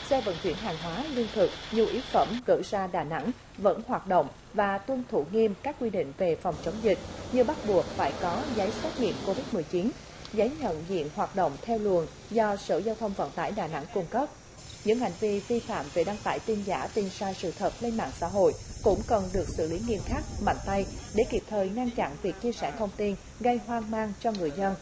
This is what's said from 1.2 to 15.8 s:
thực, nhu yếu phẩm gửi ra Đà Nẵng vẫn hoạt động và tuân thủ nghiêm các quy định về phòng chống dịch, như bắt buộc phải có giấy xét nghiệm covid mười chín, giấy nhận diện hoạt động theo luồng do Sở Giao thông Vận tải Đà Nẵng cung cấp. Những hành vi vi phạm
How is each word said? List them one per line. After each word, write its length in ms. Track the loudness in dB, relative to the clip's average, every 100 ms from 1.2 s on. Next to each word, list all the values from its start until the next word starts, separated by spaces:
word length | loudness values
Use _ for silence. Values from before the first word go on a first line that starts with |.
| 0
thực, 160 | 4 4 2 -4
nhu 120 | 2 4
yếu 160 | 2
phẩm 260 | 2 2 4 0 2
gửi 160 | 2
ra 240 | 2 -2 -2
Đà 160 | -2
Nẵng 280 | -2 -2 -2 -6 -10 0
vẫn 240 | 2 2 0
hoạt 200 | -4 2
động 200 | 4 4 -2 -8
và 240 | 0 2 2
tuân 260 | -2 -4 0
thủ 160 | 0 0
nghiêm 220 | 4 2 2
các 120 | -6 -4
quy 100 | -2
định 240 | 0 -2 0
về 180 | 0 2
phòng 200 | 0 -2
chống 120 | -4 0
dịch, 160 | 2 2 0 -10 -2
như 100 | 4
bắt 140 | 4 2 4
buộc 180 | 4 4
phải 280 | 0 0 0
có 200 | -2 0 -2 0
giấy 160 | 0
xét 220 | 0 -4 0
nghiệm 140 | 0 0 -2
covid 280 | -2 0
mười 100 | -2
chín, 280 | 0 0 0 -2 -12 -16 -8
giấy 200 | 2 2 2
nhận 140 | -2 -2 -2
diện 200 | -2 -2 -2
hoạt 140 | -2 2
động 160 | 2 0
theo 180 | -2 0
luồng 260 | 4 4 2 -6 -2
do 260 | 2 2 2
Sở 220 | 0 0
Giao 140 | 2 -2
thông 160 | -2
Vận 180 | -2 -4 -2
tải 160 | -4 -2
Đà 100 | -4
Nẵng 160 | -4 -4
cung 120 | -4 0
cấp. 180 | 0 -2 -4 -20 -20 -16 -8 0
Những 140 | 2
hành 120 | 2 0
vi 200 | 0 0
vi 200 | 0 -2
phạm 260 | 0 -4